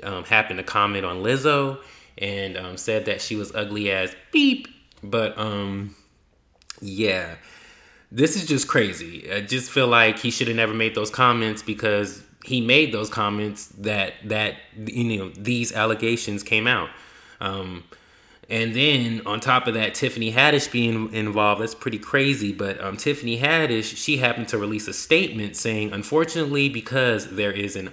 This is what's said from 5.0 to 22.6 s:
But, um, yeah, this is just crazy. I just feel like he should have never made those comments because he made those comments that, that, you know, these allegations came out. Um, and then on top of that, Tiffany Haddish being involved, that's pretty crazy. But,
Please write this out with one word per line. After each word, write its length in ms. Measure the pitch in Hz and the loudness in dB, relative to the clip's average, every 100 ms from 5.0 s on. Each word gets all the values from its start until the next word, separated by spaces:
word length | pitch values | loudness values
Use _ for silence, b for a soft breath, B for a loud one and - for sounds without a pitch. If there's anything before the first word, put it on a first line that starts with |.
But, 340 | 101 113 107 107 | -4 0 0 -2
um, 600 | 107 104 101 98 101 b b _ _ _ _ _ _ - | -4 -2 -2 -4 -6 b b _ _ _ _ _ _ -14
yeah, 520 | 101 95 107 92 85 82 B B B B B B B | -10 -2 0 0 -2 -10 B B B B B B B
this 240 | 113 156 196 | 2 2 2
is 100 | 160 | 0
just 220 | 151 - | 0 2
crazy. 640 | 135 104 90 82 85 - | 2 2 -2 -12 -14 -6
I 80 | 98 | -6
just 300 | 101 127 123 | -2 -4 -2
feel 160 | - 127 | 2 6
like 320 | 117 113 107 | 8 6 4
he 100 | 120 | -2
should 200 | - 117 | -2 0
have 80 | 113 | 2
never 180 | 113 110 | 2 2
made 180 | 113 | 0
those 160 | 110 104 | 0 -4
comments 540 | - 127 117 110 107 | 4 4 4 2 -2
because 580 | - 104 110 104 101 - - _ | -6 -2 0 0 0 -6 -18 _
he 180 | - 127 | -4 -2
made 300 | 117 135 151 | 4 6 4
those 180 | 110 107 | 0 -4
comments 600 | - 104 104 107 101 - - | 0 0 0 -4 -6 -14 -8
that, 340 | 104 104 98 - 107 | -4 -2 -2 -6 -4
that, 320 | 107 107 - - 104 | -2 -2 -4 -16 -12
you 400 | 107 123 120 110 | -8 -2 0 0
know, 120 | 95 | -4
these 420 | 87 104 123 117 | -8 -2 -2 -2
allegations 720 | - 110 110 113 117 - 101 | 0 0 2 0 0 -2 -6
came 240 | - 110 113 | 0 2 2
out. 240 | 117 80 B B B B B | 0 -2 B B B B B
Um, 420 | 101 95 92 90 87 B B B B B - | -8 -6 -8 -10 -16 B B B B B -6
and 240 | 113 113 | -2 -2
then 480 | 113 147 139 117 113 - | 2 4 4 2 -2 -2
on 160 | 107 | -4
top 260 | 117 127 120 | 2 2 2
of 60 | |
that, 200 | 110 107 | 0 0
Tiffany 380 | - 131 117 110 | 0 -2 -2 -2
Haddish 400 | 110 143 147 - | 4 4 4 0
being 420 | 123 117 113 110 | 0 2 2 -2
involved, 480 | 110 107 104 104 104 | -2 -2 2 4 4
that's 140 | 113 - | 0 -4
pretty 240 | - 107 | -6 -6
crazy. 540 | - 139 139 131 104 | -2 2 2 2 -2
But, 280 | 98 | -2